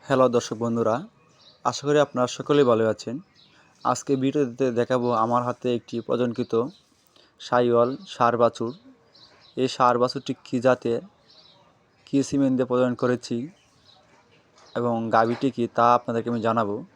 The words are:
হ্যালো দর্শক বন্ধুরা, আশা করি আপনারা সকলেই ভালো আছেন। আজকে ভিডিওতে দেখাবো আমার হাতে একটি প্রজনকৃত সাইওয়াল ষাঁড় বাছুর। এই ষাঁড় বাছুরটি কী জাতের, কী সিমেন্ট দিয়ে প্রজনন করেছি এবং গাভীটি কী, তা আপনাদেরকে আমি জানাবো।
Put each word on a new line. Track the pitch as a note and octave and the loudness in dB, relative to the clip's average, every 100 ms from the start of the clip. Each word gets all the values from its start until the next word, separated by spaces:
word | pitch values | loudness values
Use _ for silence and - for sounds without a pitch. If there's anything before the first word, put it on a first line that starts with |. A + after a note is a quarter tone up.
| - | 0
হ্যালো | C3+ B2+ A#2+ | 2 4 2
দর্শক | - A2 | -2 -6
বন্ধুরা, | A#2 A#2 A2 A#2 G#3+ _ _ _ - _ A#2+ | -4 -2 0 -2 -6 _ _ _ -20 _ -6
আশা | B2 C#3+ | -4 0
করি | D3 C#3 | 2 2
আপনারা | B2+ B2 - | 0 -4 -4
সকলেই | C#3 D3 B2+ | 0 2 4
ভালো | A2+ A2 | 4 2
আছেন। | G#2 - C3+ - _ _ _ _ _ B2 | -2 -8 -12 -14 _ _ _ _ _ -4
আজকে | B2+ - C3+ | -4 -2 0
ভিডিওতে | C3+ D3 C3 A#2 C3 A#2 | 0 0 -4 -2 -2 0
দেখাবো | A#2 B2+ A#2+ A2+ | 0 0 0 0
আমার | A#2 B2 B2 | 0 0 -2
হাতে | A#2+ B2+ A#2+ | -4 -4 -4
একটি | - A#2 - | -4 -10 -4
প্রজনকৃত | A#2+ B2 A2+ A#2 A2+ C3 - _ _ _ _ _ _ - | -2 -2 -4 -2 -2 -2 -10 _ _ _ _ _ _ 0
সাইওয়াল | B2 A#2+ A#2 A#2+ C3+ - - | 2 4 4 2 -2 -14 0
ষাঁড় | A#2+ A#2 | 0 4
বাছুর। | A#2 - A#2 D#3 - _ _ _ - _ _ - | 0 0 -8 -8 -20 _ _ _ -20 _ _ -4
এই | B2+ - | -4 2
ষাঁড় | B2 A#2+ | 2 4
বাছুরটি | B2 C#3 - B2+ - | 0 -2 -8 -10 -6
কী | B2+ B2+ | 0 2
জাতের, | B2 A#2+ A#2 F#3 _ _ - _ _ _ _ _ _ - | 2 0 -4 -6 _ _ -20 _ _ _ _ _ _ -2
কী | C#3 C3 | -2 0
সিমেন্ট | C#3 C3+ B2+ | 0 0 0
দিয়ে | B2+ | 0
প্রজনন | B2 B2+ A#2+ | 0 0 0
করেছি | B2 B2 - A#2+ C#3+ _ _ _ _ _ _ _ _ _ _ _ - - | -2 -2 -4 -8 -8 _ _ _ _ _ _ _ _ _ _ _ -10 -4
এবং | A#2+ A2+ A2+ A2 | -4 -4 0 2
গাভীটি | A2+ A#2+ C#3 A#2+ | 2 0 -2 -2
কী, | A#2 - | -4 2
তা | A#2 A#2+ | 4 4
আপনাদেরকে | - A#2 A2+ | 0 -4 -4
আমি | A#2+ A2 | -2 0
জানাবো। | A2+ G#2 G#2+ F3+ | 0 -2 -6 -10